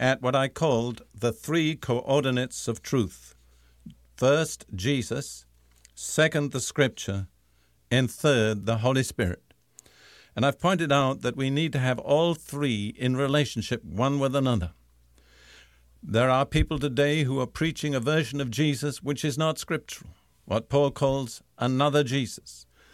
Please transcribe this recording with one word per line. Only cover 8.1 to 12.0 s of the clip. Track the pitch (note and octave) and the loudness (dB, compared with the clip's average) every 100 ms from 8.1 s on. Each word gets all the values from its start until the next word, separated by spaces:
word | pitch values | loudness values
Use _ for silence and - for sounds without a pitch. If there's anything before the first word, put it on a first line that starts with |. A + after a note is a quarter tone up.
third, | - D3+ C3 A2 G#2+ F#2+ | 0 2 4 2 0 -2
the | A2+ | 0
Holy | B2 C3 | 2 2
Spirit. | B2+ - F#2 F2+ _ _ _ - - _ - - - | 0 -2 -2 -2 _ _ _ -20 -20 _ -20 -20 -12
And | - | -2
I've | C3+ - | 0 2
pointed | F3 F#3+ F3 | 0 2 2
out | C#3 C3+ C3+ | 2 2 0
that | B2 A#2+ | -4 -2
we | C3+ | -2
need | C#3 D#3+ | 0 0
to | C3+ | 0
have | B2+ B2 | 0 0